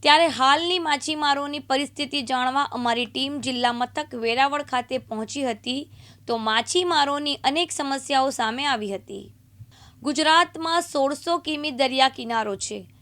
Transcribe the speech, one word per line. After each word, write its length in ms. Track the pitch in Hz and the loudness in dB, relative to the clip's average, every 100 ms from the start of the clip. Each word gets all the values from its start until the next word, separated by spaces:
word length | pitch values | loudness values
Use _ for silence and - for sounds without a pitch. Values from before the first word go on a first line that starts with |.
ત્યારે 240 | 294 302 330 | 8 6 6
હાલની 520 | 233 262 285 339 359 | 4 4 4 2 -2
માછીમારોની 800 | 330 285 - 302 294 285 285 294 | 0 -2 -2 -2 0 0 -2 -8
પરિસ્થિતિ 640 | - 269 277 - 285 294 | -2 -2 -2 -4 -4 -4
જાણવા 400 | 233 254 254 262 | -2 0 0 0
અમારી 440 | 285 - 240 233 240 | -2 -2 -2 0 -2
ટીમ 340 | 254 269 285 | -4 -4 -4
જિલ્લા 320 | 233 254 240 | -4 0 0
મથક 420 | 240 247 - 302 | 0 -4 -4 -6
વેરાવળ 480 | 247 226 240 269 294 | -4 -2 2 2 0
ખાતે 360 | 285 247 247 262 | -2 -4 -2 -6
પહોંચી 460 | 247 220 220 277 | -6 -8 -6 -4
હતી, 460 | 262 220 - 262 302 - - - - | -4 -4 -6 -8 -8 -18 -20 -20 -4
તો 100 | 233 | -2
માછીમારોની 1000 | 220 220 - 359 359 330 285 285 294 277 | 0 0 2 0 2 2 2 0 -2 0
અનેક 260 | - 294 349 | 0 0 -2
સમસ્યાઓ 600 | - 277 269 - 277 269 | -2 -2 -4 0 2 2
સામે 340 | 262 226 233 | 0 -2 -2
આવી 300 | 285 254 208 | -2 -2 -2
હતી. 400 | 196 - 202 - - _ _ - - - - | -6 -8 -14 -14 -20 _ _ -20 -20 -20 -8
ગુજરાતમાં 800 | 262 285 311 320 339 320 330 339 | -4 0 4 6 4 -2 -2 -2
સોળસો 560 | 339 294 269 285 - 339 | 0 0 0 0 -2 -2
કિમી 320 | - 302 302 | -2 -6 -4
દરિયા 380 | 254 269 262 262 | 0 0 4 2
કિનારો 480 | 262 233 233 214 196 | 2 -4 -2 -2 -4
છે, 300 | - 208 180 - | -6 -10 -12 -20